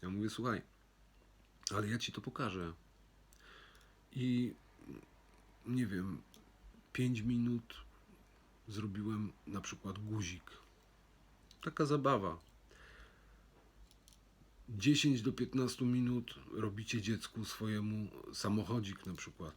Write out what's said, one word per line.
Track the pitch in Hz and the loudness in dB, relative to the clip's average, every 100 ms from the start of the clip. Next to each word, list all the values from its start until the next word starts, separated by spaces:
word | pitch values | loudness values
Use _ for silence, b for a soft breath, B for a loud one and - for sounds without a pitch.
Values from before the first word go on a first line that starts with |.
Ja | 92 | -4
mówię: | 101 107 | -2 -2
„Słuchaj, | - 120 107 - - - _ - - - - - - - | 0 -2 -2 -4 -20 -20 _ -20 -20 -20 -20 -20 -10 -4
ale | 101 104 | -2 0
ja | 117 | -2
ci | - | -4
to | - | -6
pokażę”. | 123 - 117 92 85 82 - - - - - - B B B B B B - | -8 -4 -2 -2 -6 -8 -18 -20 -20 -20 -20 -20 B B B B B B -10
I, | 131 127 123 123 - - - - 58 - - - - - - 110 | -2 2 4 2 -4 -18 -20 -14 -14 -16 -20 -20 -20 -20 -14 -2
nie | 127 107 | 0 0
wiem, | 95 95 78 - - - - - - - | 0 -4 -6 -10 -20 -20 -20 -20 -20 -8
pięć | - 127 117 | 0 2 2
minut | 113 120 120 120 - - - - - - - - - - - | 2 2 2 0 -4 -18 -18 -20 -20 -20 -20 -20 -20 -20 -10
zrobiłem | 104 104 98 104 107 104 - - | -6 -4 -2 0 0 -2 -6 -8
na | 98 | -6
przykład | - 98 98 95 | -6 -8 -6 -6
guzik. | 107 107 87 87 - - - - - - - - - - - - | -2 -2 -2 -6 -12 -20 -20 -20 -20 -20 -20 -20 -20 -20 -20 -8
Taka | 160 - 147 | -6 2 4
zabawa. | 147 135 120 92 78 - - - B B B B B B B B - - - - - - - - - - - - | 6 6 4 2 -4 -10 -20 -20 B B B B B B B B -20 -20 -20 -20 -20 -20 -20 -20 -20 -20 -20 -10
Dziesięć | 107 135 147 147 123 | 2 6 8 8 6
do | 107 | 2
piętnastu | 95 120 135 123 - 123 | 0 0 2 2 2 4
minut | 123 123 120 117 - - | 4 4 2 -2 -12 -8
robicie | 107 107 101 107 117 | -2 -2 -2 -2 -2
dziecku | 101 104 - - | 0 -2 -2 -6
swojemu | 104 - 110 107 104 107 104 - - | -6 -2 0 0 0 -2 -4 -8 -10
samochodzik | - 104 107 98 117 98 95 92 | -4 2 2 2 0 -2 -6 -8
na | |
przykład, | 82 - - 80 | -8 -10 -10 -10